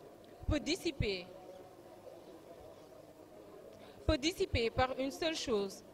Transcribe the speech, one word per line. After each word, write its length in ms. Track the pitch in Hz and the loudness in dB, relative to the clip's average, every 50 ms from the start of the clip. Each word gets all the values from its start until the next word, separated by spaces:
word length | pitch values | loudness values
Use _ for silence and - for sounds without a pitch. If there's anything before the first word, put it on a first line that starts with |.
| - - - - - - - - - | -16 -16 -18 -18 -18 -18 -16 0 4
peut 120 | - 311 285 | 6 6 6
dissiper, 680 | 208 247 349 - - 339 277 - 254 208 190 180 175 - - - - - - - - - - - - - - - - - - - - - - - - - - - - - - - - - - - - - - - - - - - - - - - - - - - - - - - - | 6 4 2 2 2 2 2 4 2 2 2 0 -2 -8 -12 -14 -14 -14 -14 -14 -14 -16 -16 -16 -16 -16 -16 -16 -14 -14 -14 -14 -14 -14 -16 -14 -14 -16 -16 -14 -14 -16 -16 -16 -16 -18 -18 -18 -18 -18 -18 -18 -18 -18 -18 -18 -18 -16 -16 -16 -16 -16 -16 -16 -16 -16 -16 0 4
peut 120 | - 311 | 4 4
dissiper 520 | 262 262 330 381 - 381 - - 240 233 220 | 6 4 2 4 4 2 4 4 4 4 4
par 280 | - 262 254 254 254 254 | 4 4 4 4 4 0
une 120 | 269 277 | 0 -2
seule 240 | 262 - 349 320 320 | 0 2 2 2 2
chose, 480 | - - 285 220 202 202 190 190 - - - | 2 2 2 4 4 2 0 -4 -8 -14 -14